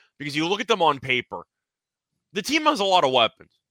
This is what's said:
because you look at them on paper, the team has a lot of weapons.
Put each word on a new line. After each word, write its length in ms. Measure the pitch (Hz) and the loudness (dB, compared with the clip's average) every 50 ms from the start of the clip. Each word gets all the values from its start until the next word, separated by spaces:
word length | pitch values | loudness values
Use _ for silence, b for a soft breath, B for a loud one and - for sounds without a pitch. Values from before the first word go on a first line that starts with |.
| b b b - | b b b -14
because 160 | 143 147 139 | -12 -8 -4
you 120 | 151 160 | -4 -2
look 140 | 170 202 208 | -2 -2 -2
at 80 | 247 - | -2 -2
them 140 | 226 185 | 0 2
on 160 | 170 151 139 135 | 2 2 0 0
paper, 440 | - 127 127 123 - - 95 87 - _ _ _ _ _ _ _ _ _ _ _ _ _ _ _ _ _ | -2 -4 -4 -4 -4 -8 -12 -14 -14 _ _ _ _ _ _ _ _ _ _ _ _ _ _ _ _ _
the 100 | - 202 | -10 -8
team 220 | - - 294 330 302 | -6 -4 -2 -2 0
has 160 | 311 311 214 | 0 0 0
a 40 | 202 | 0
lot 200 | 196 185 180 151 | 2 2 2 2
of 80 | 135 | 4
weapons. 380 | 131 120 113 110 - - - _ _ _ _ _ | 4 2 2 2 0 -6 -20 _ _ _ _ _